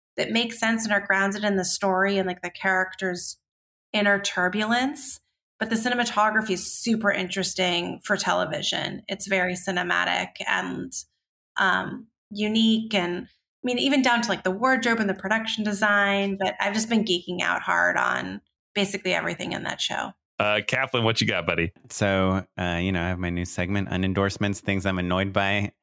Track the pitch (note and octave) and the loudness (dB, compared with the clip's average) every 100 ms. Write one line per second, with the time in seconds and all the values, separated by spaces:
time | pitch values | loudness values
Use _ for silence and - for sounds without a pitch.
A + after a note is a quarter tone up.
0 | _ - - A3+ A#3 - A3+ A3+ A3 G3+ | _ -6 -2 0 0 0 0 0 0 0
1 | G3+ G3 G3 G#3 G#3 G3 F3+ - G3 F#3 | 2 2 2 0 0 0 0 0 2 2
2 | G3 G3 F#3 F3+ F3 - G3 F#3 F#3 - | 2 2 0 -4 -8 -4 0 0 0 -2
3 | F#3+ F3 - - _ _ _ _ - G#3+ | -4 -2 -6 -8 _ _ _ _ -6 0
4 | G#3 G3 G3 F#3+ F3+ G#3 G#3+ A#3+ C4+ D4 | 2 2 0 0 0 0 0 0 0 0
5 | - - _ _ _ - A3 A3+ A#3+ B3 | -2 -2 _ _ _ -8 -2 0 0 0
6 | A3+ G#3 G#3+ A3 A3 F3 - - A#3 A3 | 0 2 2 2 0 0 0 0 2 2
7 | G#3 - F3+ G3 F3+ - F3+ F3 F3+ F3 | 2 0 -2 -2 -2 0 0 0 -2 -6
8 | - G3 F#3 F3 F3+ D#3+ - F3 - G3 | -2 -2 0 0 0 -2 -4 -4 -4 -8
9 | - G3 G3 F#3+ F3+ F3+ - F3+ F3 F3 | -8 -6 -2 0 0 -2 -2 -2 0 0
10 | F3+ F#3 F3+ - - F#3+ F#3 F3+ F#3 - | 0 -2 -4 -6 -2 -2 -2 -6 -8 -10
11 | - _ _ _ _ - F#3+ F#3 F#3 - | -12 _ _ _ _ -2 0 0 -2 -10
12 | - _ - G3+ G#3+ A3 A3 A3 A3 G#3 | -14 _ -14 -4 0 4 4 2 0 -2
13 | F3 F3 A3+ _ _ _ B3+ A#3+ C#4 C#4 | -2 -4 -8 _ _ _ -4 0 2 2
14 | C4 A#3 A3+ F#3 F#3 G3 B3+ B3+ A#3 A3+ | 4 2 0 -2 -2 0 2 2 2 0
15 | G3+ F#3+ F#3+ A3 A3 - G#3 G3 G#3 G3+ | 0 -2 0 -2 0 -4 -2 0 2 4
16 | G3+ G3 G3 G3 F#3 - G3+ G#3+ A3 A3+ | 4 2 0 0 -2 0 -2 0 2 2
17 | F#3+ F3 - F3+ F3 F3 F3+ F3 F3+ F#3 | 2 0 0 -2 -2 -2 0 2 2 2
18 | F#3 - F#3 G3+ _ _ _ G#3 F#3+ G3+ | 0 0 -4 -10 _ _ _ 0 0 0
19 | F#3 E3+ E3 F3 F3 - F#3 - - - | -2 -2 -2 -6 -6 -6 -6 -4 -4 -4
20 | G3+ - _ - G#2 G#2+ - B2+ C3 A#2+ | -6 -10 _ -2 0 0 0 -2 0 2
21 | A2+ A2 G#2+ F#2 E2+ E2+ E2+ - - - | 2 4 2 0 0 0 0 -4 -8 0
22 | G2+ F#2+ F#2 F#2 - - F2+ E2+ F#2 F2+ | 2 4 4 2 -2 -4 -2 0 0 0
23 | F2 F2+ F2 F2 F2 - F2 G2+ F#2+ F#2 | -2 -2 -2 -2 -4 -2 0 0 0 0
24 | F#2+ F#2+ G2 - G2+ G2 - G2 F#2+ F#2 | 0 2 0 0 -2 -2 -2 0 0 0
25 | F2 F#2 F#2+ G2 G2 G2+ G2+ _ | 0 0 0 0 2 0 -2 _